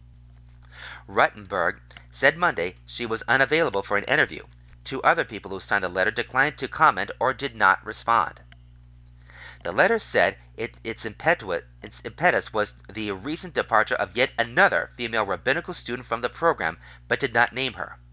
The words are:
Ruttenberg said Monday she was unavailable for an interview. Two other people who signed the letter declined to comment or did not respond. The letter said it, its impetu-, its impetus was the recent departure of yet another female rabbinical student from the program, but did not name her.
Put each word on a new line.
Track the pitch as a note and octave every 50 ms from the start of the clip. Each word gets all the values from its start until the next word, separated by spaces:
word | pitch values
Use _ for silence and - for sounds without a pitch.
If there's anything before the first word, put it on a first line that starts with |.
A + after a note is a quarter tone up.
| - - - - - - - - - - - - - - - - - - - - -
Ruttenberg | - G2 G#2+ C#3 - - G#2+ G2+ F2+ G2 F#2 E2 F2+ F#2+ - - - - - - -
said | - - C3 C#3 D#3 E3
Monday | F3+ E3+ B2+ F#2 E2+ F#2 - - -
she | - - - A#2+
was | A2 A2 A2 -
unavailable | - B2 C3 C3+ B2 D3+ D#3+ E3 C3 G2 G2 G2
for | - G#2 G2+
an | -
interview. | - C3+ D#3 C3+ - D#2+ - - - - - - - - - -
Two | - C3+ C3 -
other | - E3+ E3 C3+
people | - A2+ G2 - F#2+
who | F#2+ F#2
signed | - - G#2 G2+ F#2+
the | F2+
letter | F2 F#2 F#2 G#2+
declined | A2+ B2 A#2 - - B2+ C#3 D3+ C#3+ -
to | C3+ -
comment | - - D#3+ D3 A2+ F#2 G2+ - - -
or | A2+ B2+ C3
did | - C#3 C3+ A2+
not | A2 G#2 F#2+ F#2 - -
respond. | G#2 A2 - - A#2+ A#2 A2 E2 - - - - - - - - - - - - - - - - - - - - - - - - - - - -
The | F2
letter | F2+ A2 D#3+ G3+ A#3 G#3+
said | - - - A2 F2 F#2+ G2 - - - - -
it, | A2+ B2 - - -
its | A2 A2 - -
impetu-, | A2 G2+ - - - F3 - A2+ F#2+ F2 - - - - -
its | - G#2+ - - -
impetus | A#2+ - - D#3+ F3+ C3 G2+ - -
was | - G#2+ G#2 - - - - -
the | G2 A2 G#2+ G#2
recent | G2 F#2 F#2+ C#3+ D#3 E3 - F3 -
departure | B2 G#2 - A#2 G#2+ G#2+ - B2+
of | - G#2 F#2 -
yet | A#2 C3 - - -
another | A#2 A#2 A#2+ D#3+ G3 F3+ G#2+ E2 - - - -
female | A#2+ A2+ A2+ A2+ G#2+
rabbinical | G2 F#2 E2+ - B2 C#3 E3 - - F3
student | - - - A#2+ B2+ A#2+
from | - A#2 A#2
the | A#2 A#2+
program, | - - E3 E3+ D3 - F#2 E2 E3 - - - - - - -
but | A#2+ -
did | C#3 B2 A2+
not | A#2+ A#2+ - G#2
name | B2 C3 B2+ G2+
her. | - - - - - - -